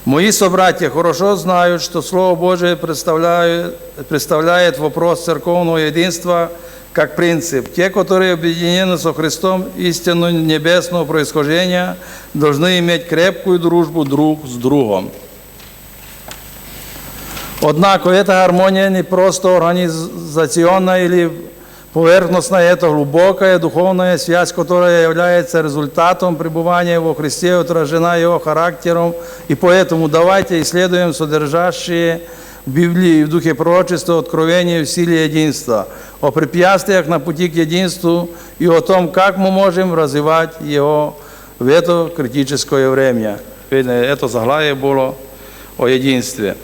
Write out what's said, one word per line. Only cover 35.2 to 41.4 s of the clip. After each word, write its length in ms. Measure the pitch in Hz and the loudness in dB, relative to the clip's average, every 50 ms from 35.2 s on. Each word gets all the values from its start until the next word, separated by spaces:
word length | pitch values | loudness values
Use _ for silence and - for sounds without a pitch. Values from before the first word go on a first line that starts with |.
| 160 | 0
единства, 640 | 151 151 156 156 151 131 - - 123 113 104 92 - - - - - - - | 0 0 0 0 0 -2 -4 -2 -2 -2 -2 -2 -6 -12 -20 -20 -20 -10 -2
о 100 | - 143 | -2 0
препятствиях 800 | 120 156 156 - - 175 175 185 196 180 - 202 196 185 156 151 | 0 0 -2 0 2 2 4 4 4 2 2 0 0 0 2 0
на 100 | 170 156 | -2 -2
пути 300 | 139 175 160 147 180 175 | -2 -4 -4 -2 -2 -2
к 80 | 151 | 0
единству 760 | 165 165 156 170 180 190 175 175 - - 170 170 175 175 175 - - - - - - | -2 -2 0 0 -2 -2 -2 -4 -2 -2 0 0 0 -2 -6 -12 -18 -20 -20 -6 -2
и 80 | 160 170 | 2 4
о 120 | 165 165 | 4 2
том, 280 | 160 165 190 185 180 160 | 4 2 2 2 2 0
как 280 | - 190 190 196 185 | 2 2 2 2 2
мы 140 | 190 190 190 | 0 0 0
можем 420 | 190 190 196 196 170 185 190 185 | 2 2 2 2 2 0 -2 0
развивать 600 | 170 160 160 139 135 147 147 156 160 160 165 156 - - | 0 0 0 0 -2 -2 0 2 0 0 0 -2 -6 -12
его 580 | - 147 147 143 139 147 151 151 151 143 - - - - - - | -8 -4 -2 0 0 2 0 0 -2 -4 -6 -14 -20 -20 -20 -20